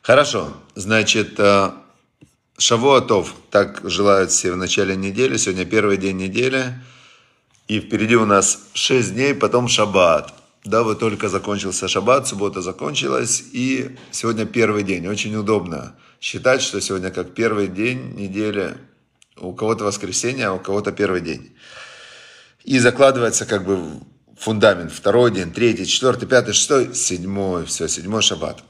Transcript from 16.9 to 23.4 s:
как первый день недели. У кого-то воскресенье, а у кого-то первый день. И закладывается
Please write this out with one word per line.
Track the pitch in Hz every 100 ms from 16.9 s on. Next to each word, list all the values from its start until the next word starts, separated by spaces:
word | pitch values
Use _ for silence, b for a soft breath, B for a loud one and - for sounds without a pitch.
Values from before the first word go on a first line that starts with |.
| 95 92
как | 92 87
первый | - 113 107 95
день | 92 117 127 127 -
недели. | 98 98 107 101 90 - - _ _ _ _ -
У | 92
кого-то | 87 110 113 104
воскресенье, | 98 92 - 120 135 107
а |
у | 92
кого-то | 95 101 101
первый | 90 101 90
день. | 82 73 - B B B B B B B B B B B -
И | 131
закладывается | 120 120 135 127 113 -